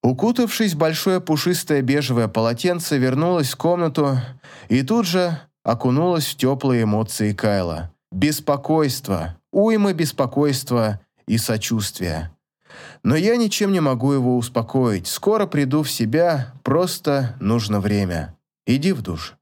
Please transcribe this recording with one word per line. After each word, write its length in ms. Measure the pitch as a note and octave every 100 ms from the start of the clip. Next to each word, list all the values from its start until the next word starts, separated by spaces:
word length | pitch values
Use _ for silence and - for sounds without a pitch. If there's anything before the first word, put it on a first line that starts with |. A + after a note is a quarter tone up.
Укутавшись 720 | A#2+ C3 A3 B3 A#3 - A3 D#3
в 20 |
большое 420 | D#3+ D#3+ - F#3
пушистое 640 | F3+ D3+ F3 F3 - D3
бежевое 480 | B2+ C#3+ C3 A#2+ A2
полотенце, 680 | G2+ A2+ A#2+ F3+ F3 E3+ C#3+
вернулась 540 | C3 C3 E3 F3+ C3+
в 60 | -
комнату 600 | E3+ F3 E3+ - C#3+ C3 A#2 - - - -
и 120 | B2+
тут 240 | C3+ A3+ F#3+
же 320 | F3+ F3+ D#3+ - _ -
окунулась 640 | A#2 B2 C3 F3 E3+ D3
в 100 | -
теплые 460 | B2+ C3+ C#3 B2
эмоции 500 | A2 G#2 G#2+ - G#2+
Кайла. 580 | G2 A2 G2+ F2 D#2+ E2+ _ _
Беспокойство, 1200 | F#2 D3 D3+ D3+ C#3 C#3 D#3+ D3 C3 - F#2 D#2+ F2 _
уйма 400 | - G#3+ A3 G3+
беспокойства 1080 | E3 D#3+ - C3 C#3+ D3 C3 - A#2+ A2 G2+ _ _ -
и 100 | A2
сочувствия. 960 | - A2 - A2+ G2 - F2 D#2+ E2 - _ _ _ - - -
Но 120 | - D3+
я 200 | F#3+ A#3+
ничем 360 | A3 - G3+
не 80 | F#3+
могу 340 | D3+ B2+ C3
его 240 | C#3 B2+ B2
успокоить. 720 | A#2+ - A2+ C3 B2+ G2 F2+
Скоро 380 | - - G#3+ G3
приду 380 | D3 C#3 D3
в 80 | D3+
себя, 640 | - A2 C#3+ F3 D#3 B2+ -
просто 720 | - C#3+ F3+ - - C#3 B2+ G#2
нужно 400 | G2 A#2 G#2 G#2
время. 560 | G2 G2+ F#2+ E2+ D2+ - _ _ -
"Иди 280 | C3 E3
в 80 | E3
душ". 340 | A2 D#2+ - -